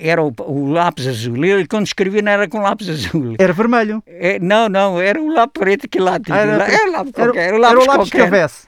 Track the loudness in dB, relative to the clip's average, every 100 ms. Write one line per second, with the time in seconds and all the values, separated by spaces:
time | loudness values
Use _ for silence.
0 | -2 0 -2 -4 -8 -6 -2 0 -2 -2
1 | -6 -6 -6 -2 0 0 0 -2 -4 -2
2 | -2 0 0 0 0 -2 -2 -4 -6 -6
3 | -4 -4 -2 2 2 2 2 2 0 -4
4 | -10 -6 -2 -2 2 2 2 0 0 0
5 | 0 0 0 0 0 0 0 0 -2 -2
6 | 0 -2 -2 0 2 0 2 2 0 -2
7 | -6 -2 0 0 0 4 6 6 4 4
8 | 2 2 2 2 0 -4